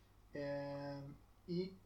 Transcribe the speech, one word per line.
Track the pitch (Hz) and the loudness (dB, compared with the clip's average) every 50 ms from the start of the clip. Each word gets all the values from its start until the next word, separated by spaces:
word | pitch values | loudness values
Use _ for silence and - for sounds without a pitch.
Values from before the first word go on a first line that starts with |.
| - - - - - - - | -20 -20 -20 -20 -10 -4 -2
É, | 294 285 285 285 285 285 285 285 285 285 285 285 277 277 285 277 - - - - - - | 0 2 4 4 2 2 2 0 0 0 0 -2 -2 -4 -6 -8 -10 -12 -18 -20 -8 -2
e | 180 175 175 185 - - - - | 2 4 4 4 4 0 -2 6